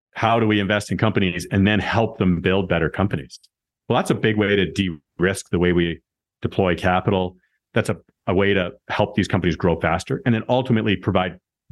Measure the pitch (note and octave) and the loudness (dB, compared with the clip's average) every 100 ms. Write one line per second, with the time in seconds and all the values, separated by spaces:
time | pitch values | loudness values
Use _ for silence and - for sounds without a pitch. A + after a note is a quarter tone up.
0 | _ - A2+ A#2 A2 G#2 G2 G#2 - F#2 | _ -2 0 2 2 0 0 -2 -2 0
1 | A2 G2 F#2 E2+ - G2+ G2 G#2+ - A#2 | 0 2 0 -2 -2 2 2 2 0 -2
2 | A2 - F#2 E2+ F#2+ F#2+ F2 E2+ D#2 - | -2 0 0 0 0 0 0 -2 -2 -2
3 | G2 E2 B1+ - _ _ _ _ - B2 | -2 -2 -10 -20 _ _ _ _ -2 -2
4 | - G#2+ A2 G#2 G2+ G2+ F2 - F#2 D#2 | 0 0 0 0 2 4 2 0 -4 -4
5 | _ - F#2 F#2+ - F2+ F2 F2 E2+ D#2 | _ -2 0 0 -4 2 4 4 2 -4
6 | _ _ _ _ - - F#2 E2+ F#2 F#2 | _ _ _ _ -6 0 0 2 0 0
7 | - F#2+ F2+ - _ _ _ A#2+ A2 - | 0 0 -2 -8 _ _ _ -4 -2 -6
8 | _ _ - F#2 G2 F#2+ F2 - - - | _ _ -2 2 2 2 -2 -8 -10 -2
9 | G#2 - F2+ G2 F2 D#2 F2+ E2 E2 F2 | -2 0 -2 0 0 0 0 0 0 -2
10 | - C3 B2+ A2 - B2 B2+ A2 A2 F#2 | -4 -4 -2 -2 0 -2 0 0 0 -2
11 | - F#2 F#2 F2 _ _ _ | 0 0 -2 -6 _ _ _